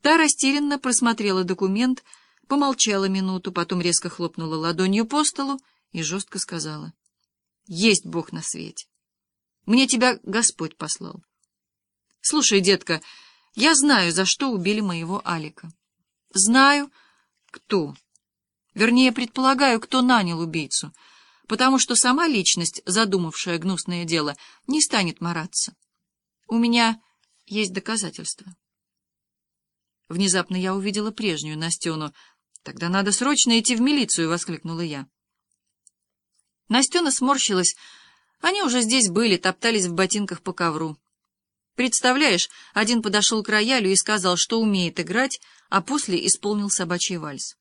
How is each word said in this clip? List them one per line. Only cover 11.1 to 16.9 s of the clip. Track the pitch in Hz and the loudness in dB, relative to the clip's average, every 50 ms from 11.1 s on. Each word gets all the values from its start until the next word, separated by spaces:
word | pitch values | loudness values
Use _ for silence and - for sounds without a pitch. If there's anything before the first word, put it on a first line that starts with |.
| - - _ _ _ _ _ _ _ _ _ _ _ _ _ _ _ _ _ _ _ _ | -16 -18 _ _ _ _ _ _ _ _ _ _ _ _ _ _ _ _ _ _ _ _
Слушай, | - - - 311 247 - 220 196 | -4 0 0 2 2 4 4 4
детка, | 180 190 196 180 - - 165 160 - - - - - _ _ _ _ _ _ | 4 4 2 2 0 -4 -4 -4 -4 -14 -20 -20 -20 _ _ _ _ _ _
я | 220 233 311 330 | 2 4 4 4
знаю, | 269 269 294 269 214 180 170 | 4 4 4 4 4 4 2
за | 160 180 190 | 2 0 0
что | 185 - - 277 269 | 0 0 -2 -2 -2
убили | 233 196 170 190 208 214 | -2 -2 -2 -2 -2 0
моего | 214 190 175 165 165 165 190 202 - | -2 -4 -4 -4 -6 -6 -8 -6 -4
Алика. | - 175 165 151 156 165 - - 165 - _ _ _ _ _ _ _ _ _ _ _ | -6 -6 -6 -6 -10 -14 -18 -20 -20 -20 _ _ _ _ _ _ _ _ _ _ _
Знаю, | - 190 190 214 233 262 269 277 285 285 285 285 | -2 0 2 4 4 6 6 6 4 2 -2 -6